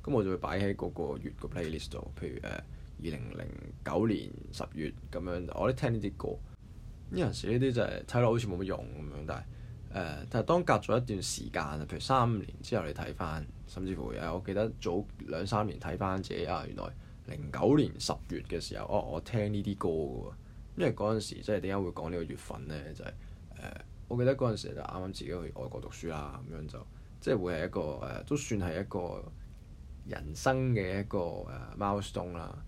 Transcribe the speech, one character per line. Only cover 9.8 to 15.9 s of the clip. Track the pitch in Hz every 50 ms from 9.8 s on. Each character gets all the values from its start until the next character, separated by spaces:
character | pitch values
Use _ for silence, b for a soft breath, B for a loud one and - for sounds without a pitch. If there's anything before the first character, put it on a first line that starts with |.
| B -
呃， | - 95 90 80 73 76 - -
但 | - 117
係 | -
當 | - 165 180 175
隔 | - 123
咗 | 104 - - 107
一 | 123 123
段 | 120 107 95
時 | 87 - - - -
間， | 57 - 87 78 71 73 76 73
譬 | 73 85
如 | 80
三 | - - 135 131 120
五 | 120 113
年 | 101 - - - - -
之 | - 123
後 | 107 85
你 | 73 73
睇 | - 80 - 76
返， | - 90 80 78 78 76 - - - -
甚 | - - 90 92
至 | 92 95
乎， | 82 55 57 57 53
呃， | 78 82 82
我 | 92 95
記 | 98 95
得 | 98 110 113 117 -
早 | - 107 85 98 104 - - -
兩 | - - 71 80 95
三 | 101 117 104 107
年 | 104 85 -
睇 | - 78